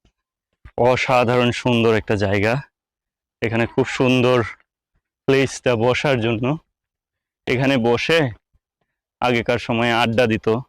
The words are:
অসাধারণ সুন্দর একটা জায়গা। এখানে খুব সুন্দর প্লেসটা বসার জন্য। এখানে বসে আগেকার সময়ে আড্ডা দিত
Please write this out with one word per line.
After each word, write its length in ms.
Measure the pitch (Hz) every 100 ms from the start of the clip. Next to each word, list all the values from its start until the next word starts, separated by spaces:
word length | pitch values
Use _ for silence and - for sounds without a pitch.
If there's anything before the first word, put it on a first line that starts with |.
| _ _ _ _ _ _ - -
অসাধারণ 760 | 120 123 - 127 117 123 120
সুন্দর 440 | - 123 117 113 110
একটা 200 | - 107
জায়গা। 460 | 101 101 107 131 - _ _ _ _ _ _ _
এখানে 240 | 117 113 117
খুব 200 | - 127
সুন্দর 580 | - 127 127 123 123 107 - _ _ _ _ _ _ -
প্লেসটা 500 | 135 135 - 131 117
বসার 460 | 120 120 151 131
জন্য। 360 | 110 113 135 156 _ _ _ _ _ _ _ _ -
এখানে 300 | 123 135 135
বসে 520 | 117 120 - 165 135 - _ _ _ _ _ _ _ _
আগেকার 400 | 123 120 110 120
সময়ে 340 | - 117 120
আড্ডা 340 | 117 120 113 120
দিত 280 | 110 - 113